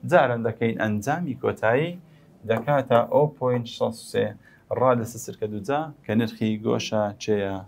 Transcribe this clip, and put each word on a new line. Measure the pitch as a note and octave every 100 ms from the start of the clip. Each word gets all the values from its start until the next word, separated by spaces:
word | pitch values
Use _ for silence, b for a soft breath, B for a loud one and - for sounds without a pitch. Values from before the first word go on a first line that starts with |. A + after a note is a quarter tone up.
| A#2+
جاران | E3+ C3+ A#2+ A2+
دەکەین | G#2+ A#2 G#2+
ئەنجامی | G#2+ G#2 G#2 D#3 E3+ B2
کۆتایی | G#2+ G2+ A2 B2 E3+ F3+ B B B B G#2+
دەکاتە | A2+ B2+ C#3+ C3 A#2 A2+
ئەو | B2+ D3+ -
پۆینت | B2+ B2 A#2 -
شەست | A#2 A2+
و | -
سێ، | G#2+ G#2+ G#2+ b b b -
ڕا | B2+ B2
لەسەر | A2 A2 -
چرکە | - G#2+
دووجا، | G#2+ G2 C#3+ D#3+ C#3+
کە | - G#2+
نرخی | A2+ - A2 G#2+ A#2
گۆشە | A#2 - A2 G#2 G2+
چێیە؟ | - G#2 G2 F#2+